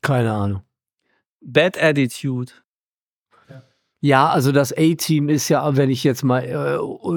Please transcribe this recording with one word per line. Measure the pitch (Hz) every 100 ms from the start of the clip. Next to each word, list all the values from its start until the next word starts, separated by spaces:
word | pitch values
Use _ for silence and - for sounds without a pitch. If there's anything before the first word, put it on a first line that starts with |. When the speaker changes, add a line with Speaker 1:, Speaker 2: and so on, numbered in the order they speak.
Speaker 1:
Keine | - 131 113
Ahnung. | 107 101 98 _ _ _ _ _ _ _ _
Speaker 2:
Bad | - 127 175 -
Attitude. | 160 143 127 - 139 127 123 - _ _ _ _ _ _ _ _ _ 139 _ _ _ _
Speaker 1:
Ja, | 143 135 147
also | 175 131
das | 139 143
A-Team | - 160 165 - 156 143
ist | 151 -
ja, | 147 147 139
wenn | 135
ich | 131
jetzt | 147 127
mal, | 131 127
äh, | 123 147 143 143 - - -